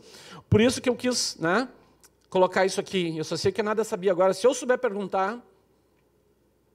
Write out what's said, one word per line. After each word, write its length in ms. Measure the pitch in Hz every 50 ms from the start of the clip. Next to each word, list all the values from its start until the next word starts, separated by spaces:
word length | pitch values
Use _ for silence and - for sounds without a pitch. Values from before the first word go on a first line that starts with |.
| - - - - - - - - - -
Por 100 | - 208
isso 180 | 226 262 254 -
que 100 | - 262
eu 40 | 240
quis, 420 | - - 247 247 - - - - -
né, 320 | 160 165 180 220 262 254 - - _ _ _ _ _ - _ _ _ -
colocar 380 | - 185 185 180 180 208 190
isso 120 | 190 190 208
aqui. 380 | 156 - - 190 175 165 160
Eu 80 | 160 156
só 100 | - 170
sei 160 | 156 - 202
que 120 | 185 - 208
eu 20 |
nada 180 | 208 214 208 214
sabia. 300 | - 226 185 175 202 180
Agora, 220 | 165 185 190 185
se 120 | 190 -
eu 60 | 247 285
souber 240 | - 302 247 254
perguntar, 640 | 247 254 233 196 202 202 180 - 190 190 196 226 240 - _ _ _ _ _ _ _ _ _ _ _ _ _ _ _ _ _ _ _ _ _ _ _ _ _ _